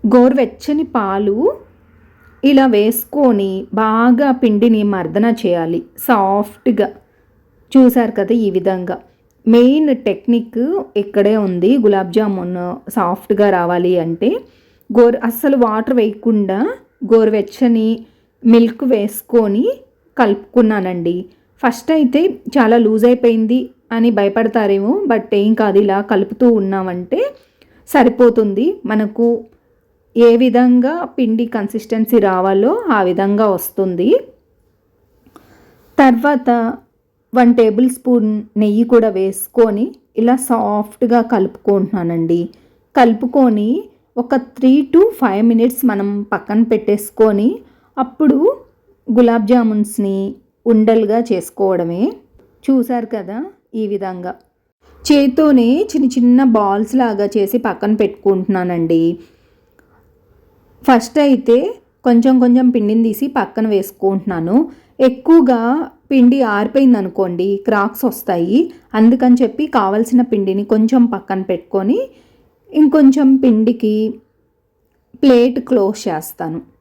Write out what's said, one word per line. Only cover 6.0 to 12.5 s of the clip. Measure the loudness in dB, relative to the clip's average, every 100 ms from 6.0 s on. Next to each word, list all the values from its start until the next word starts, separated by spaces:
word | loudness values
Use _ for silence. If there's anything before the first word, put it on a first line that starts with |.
| -2 0 0 -2 -4 -6 -4 -2 -4 -6 _ _ _ _ _ _ _ 4
చూసారు | 4 4 -2
కదా | -4 -2
ఈ | 0 0
విధంగా. | -2 -2 -4 -6 -10 -12 _ _ _ 2
మెయిన్ | 4 4 4 0 0
టెక్నిక్ | -2 -4 -2 -2 -2 -6 -4 -4 -4 -6
ఇక్కడే | -2 0 0 0
ఉంది. | -2 0 0 2
గులాబ్ | 2 0 0
జామున్ | -2 -2 -4 -6